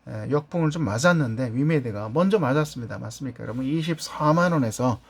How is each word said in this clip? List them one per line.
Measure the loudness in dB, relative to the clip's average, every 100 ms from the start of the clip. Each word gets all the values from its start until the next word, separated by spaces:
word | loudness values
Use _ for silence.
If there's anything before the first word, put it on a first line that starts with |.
| -12
에, | -8 -2
역풍을 | -2 -2 0 0
좀 | 0
맞았는데 | -2 2 4 4 2 -2 -2
위메이드가 | 0 2 2 0 -6 -2
먼저 | 2 2 4
맞았습니다. | 2 2 0 -4 -10 -8
맞습니까, | -10 -10 -10 -10
여러분? | -8 -4
이십사만 | -2 -2 -2 -4 -6 0 2 4 4
원에서 | 2 0 0 0 -2